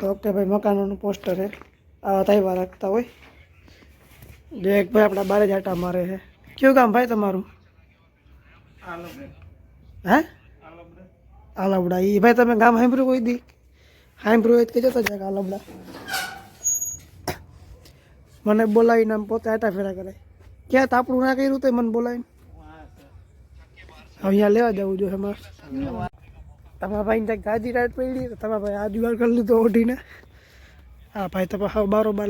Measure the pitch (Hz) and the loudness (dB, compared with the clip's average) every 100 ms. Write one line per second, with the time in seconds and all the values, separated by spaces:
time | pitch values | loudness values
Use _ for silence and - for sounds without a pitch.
0 | 196 196 214 196 190 202 208 202 196 202 | -6 -4 -2 -2 0 0 0 0 -2 -4
1 | 208 196 - 180 196 - - _ _ _ | -6 -6 -4 -4 -4 -8 -20 _ _ _
2 | - 196 190 208 190 185 185 - 196 208 | -2 0 4 4 2 -2 -4 -6 -4 -2
3 | 240 - - - - _ _ - - _ | -4 -12 -20 -20 -20 _ _ -20 -20 _
4 | _ - - - _ 277 185 202 190 214 | _ -20 -20 -20 _ -6 0 0 2 4
5 | 208 196 190 202 208 196 190 175 180 180 | 2 2 0 2 2 0 -2 -4 -4 -4
6 | 180 190 - _ - - 269 269 240 214 | -4 -8 -14 _ -20 2 4 6 4 4
7 | 247 226 202 185 208 - _ _ _ _ | 0 0 -2 -4 -8 -16 _ _ _ _
8 | _ _ _ - _ _ _ _ 180 170 | _ _ _ -20 _ _ _ _ -16 -16
9 | 170 254 277 - - - - - - - | -16 -18 -20 -20 -20 -20 -20 -20 -20 -10
10 | 185 247 330 - _ - 160 170 170 170 | 2 2 2 -6 _ -20 -20 -20 -20 -20
11 | 185 _ _ - - - 190 190 175 180 | -20 _ _ -20 -20 -4 0 2 2 0
12 | 190 202 220 240 240 226 233 233 247 262 | 2 4 6 6 4 4 4 6 4 2
13 | 262 262 226 247 - _ _ _ _ _ | 2 0 0 -4 -8 _ _ _ _ _
14 | _ _ 202 233 226 240 233 233 254 247 | _ _ 0 2 4 4 2 0 0 0
15 | 208 202 190 196 190 196 - - - - | -2 -6 -6 -6 -6 -8 -12 -20 -20 -18
16 | - 762 762 762 - - - - - - | -10 -8 -8 -12 -20 -10 -6 -6 -6 -10
17 | - - - - - - - - - - | -16 -14 -10 -10 -14 -20 -20 -20 -20 -20
18 | _ - _ - - 214 226 208 226 233 | _ -20 _ -8 0 2 2 4 4 4
19 | 220 220 208 214 226 220 220 185 196 185 | 2 -2 -4 -6 -4 -2 -2 -4 -6 -8
20 | 190 190 - _ - - - 254 262 247 | -12 -16 -20 _ -20 -20 -2 0 2 0
21 | 254 254 262 262 269 269 262 240 233 220 | 0 0 0 0 0 0 0 0 0 -2
22 | 240 240 233 _ - - - 160 - - | -4 -6 -12 _ -20 -20 -20 -20 -20 -20
23 | 143 - - - - - - - - - | -20 -20 -20 -20 -20 -20 -20 -20 -20 -20
24 | - - 196 196 208 208 233 196 196 190 | -20 -8 0 4 4 4 2 0 -4 -4
25 | 196 190 202 208 - - 156 139 277 - | -4 -4 -6 -8 -14 -20 -14 -10 -8 -8
26 | 180 - - - - - - - 180 208 | -10 -12 -20 -20 -20 -20 -20 -12 -8 -4
27 | 208 220 214 220 180 226 226 240 240 240 | -2 -2 -2 -6 -4 -4 -4 -2 -4 -4
28 | 254 254 247 226 214 220 208 202 208 208 | -6 -6 -8 -8 -6 -4 -4 -6 -6 -4
29 | 233 226 240 240 208 233 233 214 233 254 | -4 0 0 0 2 4 4 2 0 -2
30 | - - - - _ - - - - - | -10 -20 -20 -20 _ -20 -20 -20 -20 -20
31 | - 214 185 190 185 196 196 214 202 214 | -16 -8 -6 -4 -4 -2 -2 0 2 2
32 | 220 202 208 | 0 -2 -2